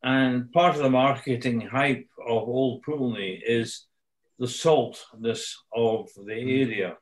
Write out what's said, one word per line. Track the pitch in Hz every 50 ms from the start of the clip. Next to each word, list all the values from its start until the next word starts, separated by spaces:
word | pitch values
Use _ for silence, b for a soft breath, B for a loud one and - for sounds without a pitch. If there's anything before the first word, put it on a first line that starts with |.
and | _ 127 131 135 131 127 127 123 123 -
part | - 170 175 180 160
of | 147
the | 143 135
marketing | 131 127 127 135 - 113 - - 131 117 120 131 120 117
hype | 110 98 - 131 139 143 135 113 - _ _ -
of | - 117 117 113 107
Old | 117 120 127 135 131 117 - -
Poolney | - 151 151 131 123 113 104 98 95 92 95 -
is | 113 117 117 113 107 - - - _ _ _ _ _ _ _ _ _ _ _
the | 123
saltness | 120 - - - 165 160 147 123 - - - - - - 110 113 117 113 - - - - - _ _ -
of | 113 117 113 110 113 101 - - - 98
the | 101 107
area. | 110 123 127 131 135 135 123 110 104 95 90 - -